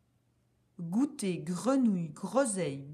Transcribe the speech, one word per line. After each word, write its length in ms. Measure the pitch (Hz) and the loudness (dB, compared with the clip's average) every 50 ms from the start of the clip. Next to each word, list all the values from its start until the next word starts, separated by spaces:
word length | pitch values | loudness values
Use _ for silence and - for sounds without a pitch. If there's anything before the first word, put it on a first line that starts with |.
| _ _ _ _ _ _ _ _ _ _ _ _ _ _ _ | _ _ _ _ _ _ _ _ _ _ _ _ _ _ _
goûter, 600 | - 175 165 180 226 277 302 - - 214 190 175 | -10 -8 -2 0 2 2 0 0 -2 -2 -2 -2
grenouille, 720 | 151 147 165 180 175 - 233 269 277 247 226 190 180 170 151 | -2 -2 -4 -4 -2 2 2 4 4 4 4 4 2 -2 -4
groseille, 760 | 151 - - 185 - 254 277 233 196 190 165 147 135 139 139 143 | -8 -10 -6 0 2 2 2 2 2 -2 -2 -2 -4 -6 -8 -12